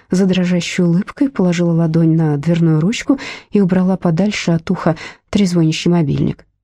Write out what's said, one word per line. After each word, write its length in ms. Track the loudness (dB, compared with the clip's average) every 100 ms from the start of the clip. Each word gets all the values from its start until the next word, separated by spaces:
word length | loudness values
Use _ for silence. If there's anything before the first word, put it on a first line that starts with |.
| _
за 160 | 0 2
дрожащей 580 | 0 0 -2 -2 -2
улыбкой, 460 | 2 0 -2 -2 -4
положила 420 | 0 0 0 0
ладонь 440 | 0 0 2 2 2
на 220 | 0 -2
дверную 420 | -2 2 2 2
ручку 400 | 0 -2 -2 -2 -4 -16 -4
и 100 | 0
убрала 360 | 2 2 0 0
подальше 540 | 0 0 0 -2 -2
от 180 | -2 -2
уха 240 | -2 0 -2 -8 -20 _
трезвонящий 600 | 0 0 2 0 0 0
мобильник. 560 | 0 0 0 -2 -4 _ _